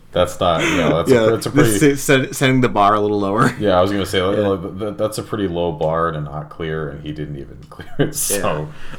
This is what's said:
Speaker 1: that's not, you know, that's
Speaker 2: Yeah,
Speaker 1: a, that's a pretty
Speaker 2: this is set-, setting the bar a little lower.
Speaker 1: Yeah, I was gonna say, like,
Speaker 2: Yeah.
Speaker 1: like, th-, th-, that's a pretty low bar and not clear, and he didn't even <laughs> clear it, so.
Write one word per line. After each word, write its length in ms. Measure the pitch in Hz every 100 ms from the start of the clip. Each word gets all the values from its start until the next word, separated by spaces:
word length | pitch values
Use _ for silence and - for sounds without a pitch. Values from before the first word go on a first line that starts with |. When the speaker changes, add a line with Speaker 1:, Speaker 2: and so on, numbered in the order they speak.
| -
Speaker 1:
that's 280 | 95 90 -
not, 240 | 90 82
you 140 | - 87
know, 200 | 78 78
that's 140 | 85
Speaker 2:
Yeah, 160 | 120 110
Speaker 1:
a, 20 |
that's 140 | 110 113
a 60 |
pretty 180 | 131 120
Speaker 2:
this 100 | 101
is 180 | 147 139
set-, 320 | - 135 131 -
setting 260 | 131 131
the 80 | 123
bar 260 | 101 101 107
a 40 |
little 200 | 104 104
lower. 360 | 98 104 123 -
Speaker 1:
Yeah, 180 | 104 90
I 40 |
was 100 | 95
gonna 140 | 101 90
say, 140 | 98
like, 140 | 92 104
Speaker 2:
Yeah. 100 | 101
Speaker 1:
like, 140 | 95
th-, 180 | 92 92
th-, 180 | 104 98
that's 220 | 110 113
a 40 |
pretty 240 | - 110 98
low 240 | 85 87
bar 360 | 76 78 82 82
and 160 | 78 73
not 240 | 73 76
clear, 400 | - 80 78 73
and 140 | 73 76
he 60 |
didn't 260 | 76 73 73
even 200 | 65 64
<laughs> 60 | -
clear 180 | - - -
it, 160 | 127 -
so. 520 | - 101 101 76 76 - -